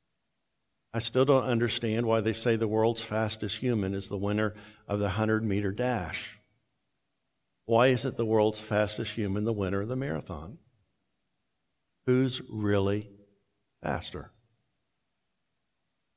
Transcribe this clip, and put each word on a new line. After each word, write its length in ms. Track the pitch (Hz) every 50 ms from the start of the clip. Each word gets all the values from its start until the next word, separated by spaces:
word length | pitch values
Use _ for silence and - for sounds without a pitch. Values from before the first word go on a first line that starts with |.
| _ _ _ _ _ _ _ _ _ _ _ _ _ _ _ _ _ _
I 60 | -
still 260 | 117 - - - 127 135
don't 200 | 135 135 131 104
understand 640 | 131 120 113 120 113 - - - 110 110 117 120
why 140 | 113 113 113
they 120 | 104 113 104
say 220 | - - 120 113
the 120 | 110 113
world's 360 | 104 107 110 110 117 117 - -
fastest 540 | - 107 110 110 107 - - 110 101 -
human 360 | - 127 123 120 107 98 95 98
is 160 | 98 98 -
the 80 | 101
winner 380 | 95 98 101 104 107 107 104 104 - - - - - _
of 100 | - 101
the 120 | 104 101 95
hundred-meter 600 | 87 107 110 110 110 110 113 104 98 104 101 95 98
dash. 680 | 113 123 127 123 101 87 78 78 - - - - - _ _ _ _ _ _ _ _ _ _ _ _ _ _ _ _ _ _ _ _ _ _ _ _ _
Why 240 | - 113 113 127 131
isn't 280 | 127 117 127 127 -
the 80 | - 117
world's 340 | 110 110 107 107 110 107 -
fastest 520 | - - 110 104 107 101 - - 113 -
human 320 | - 113 104 95 98 107 107
the 100 | 113 110
winner 280 | 104 98 92 98 98
of 60 | 104
the 80 | 113 127
marathon? 600 | 131 135 147 160 - - - 85 73 78 92 143 - _ _ _ _ _ _ _ _ _ _ _ _ _ _ _ _ _ _ _ _ _ _ _ _ _ _ _ _ -
Who's 340 | 131 127 127 135 127 123 - - -
really 580 | 113 107 104 101 101 98 98 101 101 107 107 - - - - _ _ _ _ _ _ _ _ _ _ _ -
faster? 480 | - 71 85 - - - 82 69 - _ _ _ _ _ _ _ _ _ _ _ _ _ _ _ _ _ _ _ _ _ _ _ _ _ _ _ _ _ _ _ _ _ _ _ _ _